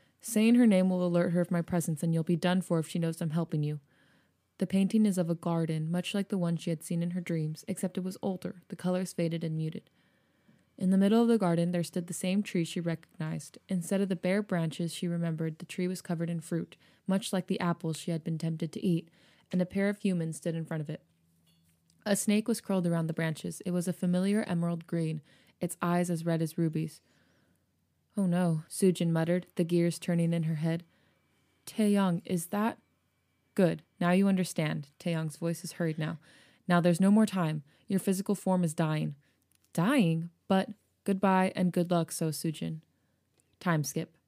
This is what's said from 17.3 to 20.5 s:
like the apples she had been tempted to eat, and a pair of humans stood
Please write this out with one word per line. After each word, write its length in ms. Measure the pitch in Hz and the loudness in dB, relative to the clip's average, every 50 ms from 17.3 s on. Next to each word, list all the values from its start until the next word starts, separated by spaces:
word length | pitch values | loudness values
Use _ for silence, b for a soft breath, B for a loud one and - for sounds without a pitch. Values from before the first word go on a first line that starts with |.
like 160 | - 185 180 - | -4 -4 -2 -2
the 120 | 190 - | -2 0
apples 340 | - 175 170 - - 160 156 - | 0 0 -2 -2 -4 -4 -6 -4
she 140 | - - | -4 -6
had 100 | 170 160 - | -6 -4 -4
been 120 | - 165 156 | -4 -4 -4
tempted 360 | - 165 165 156 170 156 - | -4 -4 -4 -4 -6 -6 -6
to 120 | - - | -4 0
eat, 220 | 196 170 165 - b b b b b b b b _ | 0 0 0 -2 b b b b b b b b _
and 120 | - 180 | -2 -2
a 40 | 180 | -2
pair 220 | 180 - 196 196 202 | -2 -2 -2 -2 -2
of 120 | 208 202 | -2 -2
humans 360 | - 202 185 175 165 160 156 | -2 -2 0 0 -2 -4 -6
stood 200 | - - 175 | -6 -6 -4